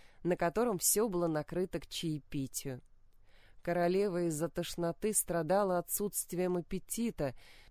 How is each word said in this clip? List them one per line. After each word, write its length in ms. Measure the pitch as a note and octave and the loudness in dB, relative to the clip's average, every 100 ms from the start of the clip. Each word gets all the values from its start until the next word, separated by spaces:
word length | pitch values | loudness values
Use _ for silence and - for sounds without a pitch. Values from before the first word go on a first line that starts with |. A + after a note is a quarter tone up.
| - - | -16 -6
на 120 | E3+ | 0
котором 440 | F3 E3+ G3+ A#3+ F#3 | 2 2 2 2 2
все 320 | - G#3 A3+ | 2 4 2
было 160 | F3 E3+ | 2 0
накрыто 540 | D3+ - F3 F#3+ E3 | 0 -2 -4 -4 -4
к 60 | - | -8
чаепитию. 920 | - E3 D3+ - D3 C3 - C#3 B2 - - - - - - - - | -6 -4 -4 -4 -6 -4 -6 -8 -10 -14 -20 -20 -20 -20 -20 -20 -8
Королева 640 | - F3 F3 F#3+ G#3 F3 E3+ | -2 2 4 4 2 2 0
из-за 200 | D3+ E3 | 0 -2
тошноты 640 | - E3+ - E3+ - A3 | -2 -4 -2 -2 0 0
страдала 640 | G3+ - E3+ D#3+ F#3+ G3 F3 | 0 2 0 2 4 4 0
отсутствием 800 | - - G3+ - - F3 F#3 F3+ | -2 -2 -2 -4 -4 -2 0 0
аппетита, 760 | E3 F#3 - - A#3 - C#3 - - - - | -2 -6 -4 -2 -2 -2 -4 -4 -14 -20 -20